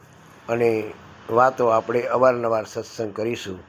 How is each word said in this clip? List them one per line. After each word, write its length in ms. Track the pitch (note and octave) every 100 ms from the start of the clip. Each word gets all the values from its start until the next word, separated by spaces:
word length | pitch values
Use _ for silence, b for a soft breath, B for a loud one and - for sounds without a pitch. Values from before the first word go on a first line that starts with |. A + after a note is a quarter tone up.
| - - - - -
અને 360 | A#2 A#2 A2 G#2+ - - - -
વાતો 360 | A#2 C3 C3 A#2+
આપણે 360 | A2+ A2+ A#2+
અવારનવાર 640 | B2 B2 C3 A#2+ A#2 A2+
સત્સંગ 500 | G#2 A#2 G#2+ - A2
કરીશું. 440 | G2 A2+ A#2 G2+ F#2